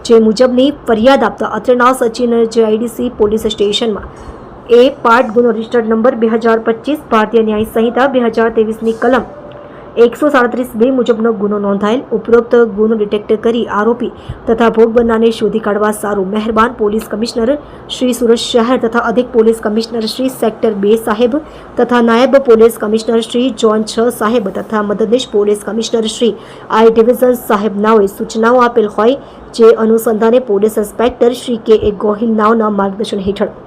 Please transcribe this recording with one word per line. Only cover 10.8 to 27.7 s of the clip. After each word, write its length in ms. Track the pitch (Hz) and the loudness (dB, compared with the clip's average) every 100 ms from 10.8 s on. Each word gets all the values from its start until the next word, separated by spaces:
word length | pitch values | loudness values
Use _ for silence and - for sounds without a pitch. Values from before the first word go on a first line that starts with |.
| 240 | 0
મુજબનો 400 | 269 240 220 226 | 2 0 0 0
ગુનો 240 | 214 202 208 | -2 -2 -2
નોંધાયેલ. 420 | 202 196 208 247 - 220 | -2 -2 0 -2 -2 -6
ઉપરોક્ત 380 | 220 233 226 240 233 | 2 2 4 2 2
ગુનો 240 | 196 214 226 | 2 0 0
ડિટેક્ટ 340 | 208 208 208 220 | -2 -4 -2 -2
કરી 200 | 226 233 - 202 | 0 -2 -4 -2
આરોપી 320 | 214 233 247 - - - - | 0 -2 -4 -8 -14 -10 -4
તથા 200 | 226 233 | 2 2
ભોગ 200 | 220 226 226 | 4 2 2
બનનારને 340 | 233 226 226 226 | 0 2 0 0
શોધી 240 | 214 214 220 | -2 -2 -2
કાઢવા 240 | 202 214 | -2 -2
સારું 340 | 208 202 202 185 | -2 -6 -4 -4
મહેરબાન 420 | 214 214 220 233 247 | -4 -2 0 0 0
પોલીસ 260 | 214 220 - | -2 -2 -6
કમિશનર 480 | 208 233 247 226 294 - - - | -6 -6 -2 -2 -2 -6 -20 -14
શ્રી 260 | - 254 240 | -4 -2 0
સુરત 260 | 233 233 | 2 0
શહેર 340 | - 247 226 254 | 2 0 0 0
તથા 240 | 226 233 233 | 0 -2 -2
અધિક 200 | 220 247 | -2 0
પોલીસ 300 | 233 220 220 220 | 2 2 0 -2
કમિશનર 380 | 214 220 233 220 | -4 -4 -6 -6
શ્રી 260 | - 262 | -4 -6
સેક્ટર 380 | 254 226 220 233 202 | -2 -4 -2 -4 0
બે 140 | 202 220 | 0 0
સાહેબ 380 | 233 208 240 285 - - - - | 0 0 0 0 -6 -20 -12 -4
તથા 240 | 240 240 233 | 0 2 2
નાયબ 300 | 226 254 277 269 | 2 4 2 4
પોલીસ 280 | 220 233 226 | 6 4 2
કમિશનર 440 | 214 220 220 226 | -2 -2 0 -2
શ્રી 320 | 226 240 254 - | -2 -2 -2 0
ઝોન 300 | 226 214 214 | 0 0 -2
છ 320 | - 240 233 | -2 -2 0
સાહેબ 340 | 214 240 196 202 | -2 0 -2 -8
તથા 260 | 196 214 | -6 -4
મદદનીશ 420 | 202 202 214 240 - | -2 -2 0 0 0
પોલીસ 320 | 208 208 208 - | 0 0 -2 -4
કમિશનર 340 | 214 220 226 220 | -6 -4 -4 -4
શ્રી 260 | 214 233 202 - - - | -2 -2 -2 -14 -20 -2
આઈ 200 | 220 226 | 4 4
ડિવિઝન 480 | 226 220 240 247 247 - | 4 2 2 2 0 -2
સાહેબ 320 | 208 208 | -2 -2